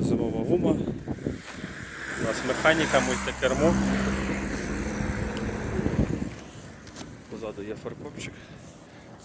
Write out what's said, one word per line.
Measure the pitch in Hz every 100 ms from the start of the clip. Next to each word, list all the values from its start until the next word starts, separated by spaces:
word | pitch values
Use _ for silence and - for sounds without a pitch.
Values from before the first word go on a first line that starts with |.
Зимова | - 117 117 110
гума. | 117 180 - 160 - - - - - - - - - - - - - -
У |
нас | 113 110 127
механіка, | 127 156 160 143 139
мультикермо. | 127 123 - - 131 131 160 - - - - - - 160 - - - - - - - - - - - - - - - - - - - - - - - - - - - - -
Позаду | 110 107 101
є | 101
фаркопчик. | 107 120 - - - - - - - - - - - - -